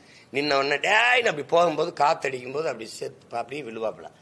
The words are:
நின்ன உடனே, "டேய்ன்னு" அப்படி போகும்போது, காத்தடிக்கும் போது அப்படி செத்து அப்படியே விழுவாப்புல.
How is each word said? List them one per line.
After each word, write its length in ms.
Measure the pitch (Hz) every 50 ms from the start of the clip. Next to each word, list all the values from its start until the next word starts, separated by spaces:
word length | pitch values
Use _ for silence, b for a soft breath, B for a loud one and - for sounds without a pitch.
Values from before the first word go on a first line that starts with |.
| B B B B B B -
நின்ன 140 | 131 143
உடனே, 280 | 147 143 139 139 139 147
"டேய்ன்னு" 540 | 139 143 175 202 220 233 240 247 254 240 220
அப்படி 140 | 170 143 123
போகும்போது, 480 | - 160 170 175 170 156 151 165 170
காத்தடிக்கும் 600 | 170 - 143 147 165 160 - 143 131 127 123 127 131
போது 140 | 147 160
அப்படி 200 | 160 127 110 113
செத்து 500 | 107 - - 143 131 - - - - -
அப்படியே 260 | 117 117 - 135 147 139
விழுவாப்புல. 420 | 113 113 113 110 107 90 80 80 82 b b